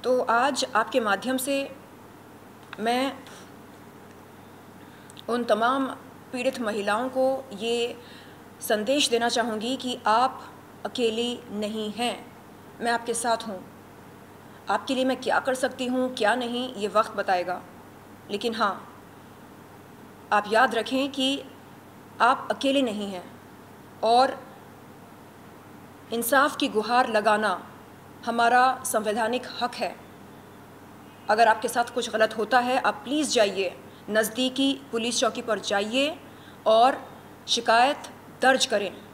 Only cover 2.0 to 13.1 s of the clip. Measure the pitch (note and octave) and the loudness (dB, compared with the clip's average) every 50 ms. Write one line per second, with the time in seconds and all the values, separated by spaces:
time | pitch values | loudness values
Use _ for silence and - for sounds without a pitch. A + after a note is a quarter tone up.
2 | - - - - - - - - - - - - - - - - G#3 A3+ A#3+ B3+ | -20 -20 -20 -20 -20 -20 -20 -20 -20 -20 -20 -20 -18 -18 -12 -4 -2 -2 0 0
3 | C4 C#4 C4+ - - - - - - - - - - - - - - - - - | -2 -2 -4 -8 -16 -18 -18 -20 -20 -20 -20 -20 -20 -20 -20 -20 -20 -20 -20 -20
4 | - - - - - - - - - - - - - - - - - - - - | -20 -20 -20 -20 -20 -20 -20 -20 -20 -20 -20 -20 -20 -20 -20 -20 -20 -20 -20 -20
5 | - - - - - - A3+ A#3+ A#3+ A#3+ A3 G#3+ A3+ A#3+ C4+ C#4 C4+ B3 - - | -20 -20 -20 -16 -6 -4 -2 -2 2 2 2 2 4 2 2 0 -2 -4 -6 -10
6 | - - - - - - - B3+ B3 C4+ C4 A#3+ B3 G#3 A#3+ G#3+ G3+ G#3 G#3 A3 | -14 -20 -20 -20 -18 -12 -8 -2 -2 -2 -2 -2 -4 -4 -4 -2 -2 0 0 0
7 | B3+ C4 B3+ C4 C4 C4 C4+ C4 - - G3+ F#3+ G#3+ A#3 A#3 A#3+ A#3 A#3+ - - | -2 -2 0 0 2 2 0 -2 -6 -12 -12 -8 -4 -2 -2 -2 -2 -4 -6 -12
8 | - - - - - - - - - - - - - - A#3 G#3 G#3+ G#3+ C4+ D4 | -16 -20 -20 -20 -20 -20 -20 -20 -20 -20 -18 -14 -2 -2 0 0 2 2 2 2
9 | C#4 - A#3 A#3 A#3 A#3+ A#3 B3 A3+ A#3+ G#3+ G#3+ G3+ A#3+ C4 C4+ C4 B3+ B3 - | 2 2 2 2 0 0 0 0 -2 -2 -2 -4 -4 -4 -6 -4 -4 -6 -6 -2
10 | - G#3 G#3+ A3+ B3+ C4 C4 - - - - - - - - - - G#3 - - | 0 2 4 4 2 2 -2 -6 -16 -18 -18 -20 -20 -20 -20 -12 -12 -8 -4 0
11 | A#3+ A3+ A3 A3+ A#3+ A#3+ A#3+ A#3 - - G3+ G#3 G#3+ G#3 A3 A3 G#3+ G#3+ G#3 G3 | 0 0 0 0 -2 -2 -4 -8 -10 -10 -8 -6 -6 -6 -6 -6 -6 -6 -6 -4
12 | A#3+ A#3+ G3 - - - - - - - - - - - - - G#3+ A#3 A#3 A#3 | -4 -4 -4 -6 -12 -18 -20 -20 -20 -20 -20 -20 -20 -20 -12 -4 -2 -2 -2 -2
13 | A#3 - | -2 -4